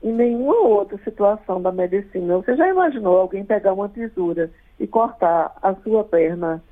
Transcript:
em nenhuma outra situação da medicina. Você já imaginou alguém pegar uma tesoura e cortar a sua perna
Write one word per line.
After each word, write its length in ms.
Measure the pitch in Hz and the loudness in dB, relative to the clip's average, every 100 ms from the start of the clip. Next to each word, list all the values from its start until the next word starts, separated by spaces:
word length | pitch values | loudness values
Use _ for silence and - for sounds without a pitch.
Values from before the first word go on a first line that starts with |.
em 100 | 220 | -4
nenhuma 440 | 226 240 233 269 466 | 0 0 0 0 2
outra 420 | 381 208 277 202 | 4 2 0 -8
situação 640 | - - 202 214 - 185 | -10 0 0 0 -4 -4
da 100 | 185 | -4
medicina. 640 | 185 180 190 202 185 175 180 | -2 -2 -2 -4 -6 -2 -2
Você 180 | 185 | 0
já 140 | 254 359 | 0 2
imaginou 480 | 381 349 262 196 180 | 2 0 0 2 2
alguém 300 | 185 196 202 | 2 -2 -4
pegar 260 | 208 202 | -2 0
uma 160 | 190 202 | 0 -4
tesoura 640 | 208 226 220 175 170 165 - _ - | -8 -8 -4 -4 -2 -4 -8 _ -10
e 80 | 202 | -2
cortar 680 | 226 233 - 175 170 156 - | 0 0 0 2 2 0 -2
a 120 | 190 190 | -2 -2
sua 280 | - 220 | 0 0
perna 580 | 214 170 160 175 170 165 165 | 2 2 2 0 -4 -6 -10